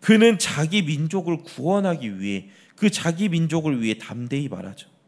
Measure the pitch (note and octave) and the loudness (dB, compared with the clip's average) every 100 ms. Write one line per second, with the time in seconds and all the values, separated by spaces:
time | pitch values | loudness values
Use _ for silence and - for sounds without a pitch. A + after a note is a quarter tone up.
0 | - G#3+ A3+ G#3 - - D#3 G3+ D#3+ D3+ | 6 8 8 6 -2 -2 0 0 0 -2
1 | D#3+ F#3+ E3+ E3 - - B2+ G3 G3 E3 | -2 -2 -2 -4 -6 -6 0 0 0 -2
2 | A#2 F#2+ G2 G2 F#2 - - _ G#3 - | -4 -6 -4 -6 -8 -20 -20 _ 0 2
3 | E3 E3 G#3 E3 E3 E3 D3+ C3 A2+ G#2+ | -2 -2 0 0 0 0 0 -2 -2 -4
4 | - A2+ A#2+ C#3 C#3+ F#2 F#2 G2 - _ | -6 -10 -6 -6 -6 -8 -12 -14 -20 _